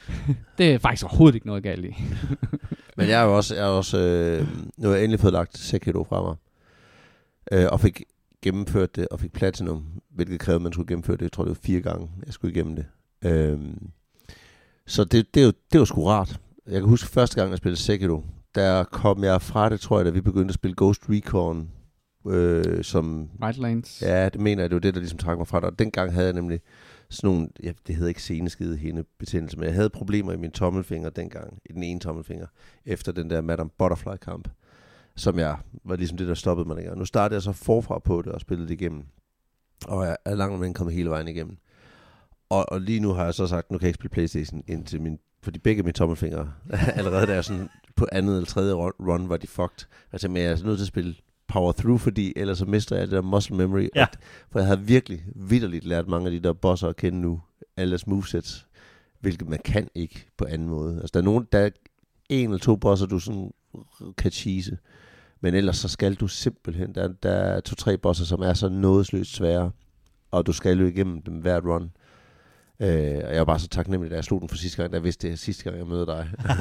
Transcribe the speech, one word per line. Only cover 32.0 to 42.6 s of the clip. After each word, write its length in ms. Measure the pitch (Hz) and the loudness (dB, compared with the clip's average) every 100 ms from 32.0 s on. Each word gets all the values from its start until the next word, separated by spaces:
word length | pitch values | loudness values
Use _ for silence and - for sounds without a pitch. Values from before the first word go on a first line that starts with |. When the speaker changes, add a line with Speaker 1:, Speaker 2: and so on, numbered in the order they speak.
| 85 80 80 85 87 _ - _ - | -8 -10 -10 -12 -14 _ -20 _ -8
Speaker 2:
efter 260 | 92 - | -8 -6
den 180 | 87 82 | -6 -2
der 120 | 82 | -2
Madame 280 | 80 82 82 - | -2 -2 -4 0
Butterfly-kamp, 680 | 92 85 - 95 - 87 - - _ _ _ _ _ - | 0 0 -6 -12 -12 -12 -12 -16 _ _ _ _ _ -4
som 240 | 110 87 | -2 2
jeg 180 | 78 76 - - | 0 -2 -10 -16
var 120 | - 90 | -8 -4
ligesom 220 | 87 87 | -4 -4
det, 100 | 90 | -4
der 60 | |
stoppede 340 | 85 92 87 82 | -2 0 0 -2
mig 100 | 80 | -6
dengang. 200 | 85 90 | -10 -8
Nu 80 | 92 | -4
startede 300 | 110 104 107 | 0 0 0
jeg 60 | |
så 100 | 95 | -4
forfra 480 | 95 - 117 117 92 | -4 0 0 0 -4
på 220 | - 87 | 0 -2
det 100 | 87 | -2
og 100 | 82 | -8
spillede 260 | - 87 82 | -6 -6 -6
det 60 | |
igennem, 300 | 82 87 76 71 _ _ _ _ _ _ - - | -4 -6 -6 -14 _ _ _ _ _ _ -18 -8
og 180 | 95 90 | -4 -4
jeg 120 | - - | -4 -4
er 100 | 101 | -4
langt 180 | 98 95 | -4 -4
om 60 | |
længe 120 | 90 | -6
kommet 220 | 87 87 85 | -4 -4 -2
hele 140 | 85 | -2
vejen 180 | 78 82 | -2 -6
igennem. 300 | 82 82 - _ _ - - - _ _ _ - | -8 -10 -14 _ _ -20 -20 -20 _ _ _ -2
Og, 220 | 95 | 0